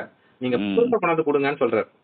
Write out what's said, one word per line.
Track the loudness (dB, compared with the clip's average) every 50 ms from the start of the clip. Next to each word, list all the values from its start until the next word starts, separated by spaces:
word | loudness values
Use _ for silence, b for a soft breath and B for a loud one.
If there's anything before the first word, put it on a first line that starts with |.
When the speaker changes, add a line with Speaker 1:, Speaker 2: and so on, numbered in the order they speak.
| -2 -6 _ _ b b b b
Speaker 1:
நீங்க | -4 -2 -2 -2
Speaker 2:
ம். | -2 0 2
Speaker 1:
பொருளை | 2 2 2 2 0
கொண்டாந்து | 0 0 0 0 0
கொடுங்கன்னு | 0 0 0 0 0 0 0
சொல்றாரு. | 0 0 0 0 -2 -4 _ _